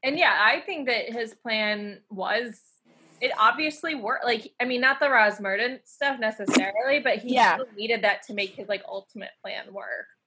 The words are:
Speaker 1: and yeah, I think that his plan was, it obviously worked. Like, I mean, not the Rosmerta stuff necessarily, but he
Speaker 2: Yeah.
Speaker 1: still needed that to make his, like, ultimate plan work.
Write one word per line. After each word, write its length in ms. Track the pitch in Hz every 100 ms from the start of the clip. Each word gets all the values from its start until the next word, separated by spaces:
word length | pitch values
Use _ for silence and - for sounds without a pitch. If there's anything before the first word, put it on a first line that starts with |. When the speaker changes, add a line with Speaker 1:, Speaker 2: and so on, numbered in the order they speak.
Speaker 1:
and 140 | 262 302
yeah, 220 | 311 180
I 200 | 214 285
think 260 | - 349 254
that 220 | 233 185
his 220 | 233 226
plan 680 | - 240 220 214 208 208 196 _
was, 520 | 196 190 208 240 208 - _ _ _ _ -
it 140 | 254 -
obviously 560 | 220 247 311 302 330
worked. 300 | 302 208 262
Like, 300 | 240 226 226 _
I 20 |
mean, 160 | 247 247
not 220 | 262 269
the 60 | 294
Rosmerta 760 | 254 214 202 196 196 240 254 _
stuff 320 | - 277 262
necessarily, 840 | 220 220 208 254 277 208 254 285
but 160 | 254 214
he 160 | 247
Speaker 2:
Yeah. 220 | 254 220 165
Speaker 1:
still 120 | - 202
needed 280 | 220 226
that 200 | 202 196 -
to 60 |
make 220 | 202 196 -
his, 140 | 202
like, 140 | 202 190
ultimate 440 | 196 - 214 - _
plan 300 | 190 - -
work. 340 | 190 - 120 - _